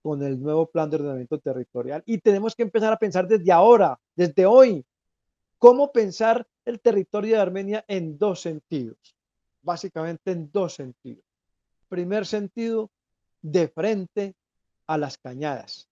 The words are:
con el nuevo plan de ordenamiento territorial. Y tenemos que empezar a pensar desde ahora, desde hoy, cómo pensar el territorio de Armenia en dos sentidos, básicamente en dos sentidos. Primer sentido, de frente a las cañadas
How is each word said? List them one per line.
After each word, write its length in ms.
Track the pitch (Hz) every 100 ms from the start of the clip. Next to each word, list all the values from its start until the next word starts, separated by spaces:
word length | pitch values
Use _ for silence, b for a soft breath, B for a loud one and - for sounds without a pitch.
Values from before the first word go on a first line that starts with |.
con 220 | 156 147
el 180 | 139 135
nuevo 240 | 143 156
plan 240 | 160 170 156
de 80 | 151
ordenamiento 420 | 143 135 123 151
territorial. 640 | - 127 123 123 123 147 -
Y 120 | 226
tenemos 360 | - 196 220
que 80 | -
empezar 280 | 233 226 214
a 60 | 220
pensar 320 | 214 180 180
desde 240 | 214 175
ahora, 480 | 170 208 240 175 127 _ -
desde 300 | 175 143 185
hoy, 360 | 240 262 175 - _ _ _ _ _ _ _
cómo 340 | 240 247 285
pensar 540 | 262 208 180 220 233 - _
el 160 | - 240
territorio 540 | - 202 190 208 214
de 80 | 220
Armenia 420 | 185 185 196 214 -
en 300 | 196 165 147
dos 240 | 208 175
sentidos, 760 | 170 156 _ 156 117 - _ _ _ _ _ _
básicamente 680 | - 170 190 165 160 165 -
en 200 | 175 151
dos 220 | 208 180
sentidos. 520 | - 131 120 127 117 _ _ _ _ _ _ _
Primer 360 | 180 175 208
sentido, 680 | 190 214 202 - 226 226 214 _ _ _ _ _
de 280 | 156 175 160
frente 680 | - 190 214 185 - 196 190 _ _ _ _ _
a 100 | 156
las 180 | 147 -
cañadas 720 | 131 127 151 131 - - _